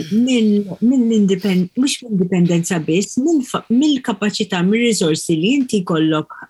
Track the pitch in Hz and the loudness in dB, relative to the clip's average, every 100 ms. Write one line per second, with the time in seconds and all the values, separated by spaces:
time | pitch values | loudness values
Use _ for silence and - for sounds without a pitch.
0 | 160 214 254 247 214 208 202 - 233 269 | 0 0 2 2 2 2 -2 -2 2 2
1 | 233 220 196 190 202 180 180 - 277 - | 2 2 2 2 0 0 0 -2 -2 -4
2 | 247 196 185 185 170 170 165 175 151 170 | -4 -2 0 2 2 2 0 -4 0 -2
3 | 202 - 294 311 254 175 - 240 302 269 | -2 -2 0 0 -2 -6 -2 0 2 0
4 | - 208 208 - 214 180 180 226 240 214 | -2 -4 -2 -2 -4 0 0 2 2 0
5 | 165 160 - 160 190 285 254 208 185 165 | 0 -2 -2 0 0 0 0 -2 -2 0
6 | 160 156 151 - | 0 0 -4 -12